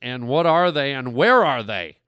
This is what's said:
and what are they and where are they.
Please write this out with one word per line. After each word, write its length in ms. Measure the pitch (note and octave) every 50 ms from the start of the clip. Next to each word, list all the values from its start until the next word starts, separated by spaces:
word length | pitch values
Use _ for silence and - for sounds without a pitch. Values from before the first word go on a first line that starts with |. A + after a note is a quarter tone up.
and 280 | - B2 B2+ B2+ A#2+ A#2+
what 160 | C#3 D#3+ E3+
are 260 | E3+ D#3+ E3+ F3+ F3+
they 220 | D#3 D3 C#3 C#3 C#3
and 200 | C3 B2+ B2+ A#2
where 300 | B2 F3 A#3 C4 B3 G3
are 180 | D#3 C3+ A#2+
they. 360 | A2 G2+ G#2+ F#2+ E2+ D#2 - _ _